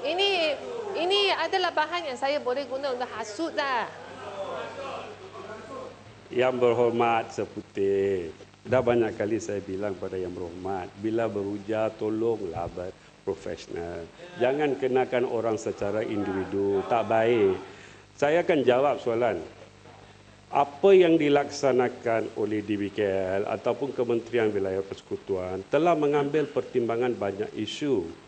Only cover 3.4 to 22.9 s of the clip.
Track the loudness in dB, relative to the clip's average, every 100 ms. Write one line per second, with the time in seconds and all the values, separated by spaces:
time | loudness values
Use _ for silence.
3.4 | -4 -2 -2 -2 -4 -8 -16 -14 -12 -8
4.4 | -8 -8 -8 -10 -10 -10 -12 -14 -16 -16
5.4 | -14 -14 -12 -12 -14 -16 -20 -20 -8 0
6.4 | 2 4 2 4 2 4 2 2 -2 -6
7.4 | -6 -6 -10 -2 2 2 2 0 -4 -12
8.4 | -20 -20 0 2 4 4 2 0 -2 -2
9.4 | -2 -6 -4 -6 -4 -6 -6 -6 -6 -6
10.4 | -8 -8 -6 -6 -8 -6 -2 0 0 -2
11.4 | -4 -6 -4 -2 -2 -2 -4 0 0 0
12.4 | -4 -6 -6 -6 -10 -10 -20 -12 -6 -6
13.4 | -6 -10 -8 -8 -8 -8 -12 -16 -16 0
14.4 | 0 2 0 0 0 2 2 0 0 0
15.4 | 0 -2 -4 -4 -2 -2 -2 -2 -2 -2
16.4 | -2 0 2 0 2 0 2 2 4 6
17.4 | 4 4 -4 -18 -20 -20 -20 -2 2 2
18.4 | 4 4 6 6 4 2 0 2 2 0
19.4 | -6 -16 -20 -20 -20 -20 -20 -20 -20 -20
20.4 | -4 0 0 4 8 10 10 6 6 4
21.4 | 2 0 2 4 2 0 0 0 0 -2
22.4 | -2 0 0 -2 -2